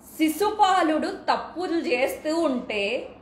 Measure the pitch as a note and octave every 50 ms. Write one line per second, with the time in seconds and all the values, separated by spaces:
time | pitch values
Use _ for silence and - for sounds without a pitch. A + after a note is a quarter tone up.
0 | - - - - D#4+ D#4 D#4 - G4+ G#4+ G#4+ G#4+ G#4 F#4+ F#4+ F#4 E4+ D#4 D#4 D4+
1 | B3+ F4 G4 - - - B3 A3 - - - D#4 F4+ - E4 E4+ C#4 B3+ B3 B3
2 | C4 - - - - D#4 D#4 E4 E4+ D4+ C4 B3 B3 - A3+ G#3 G3+ G3+ A#3 C#4+
3 | - - - -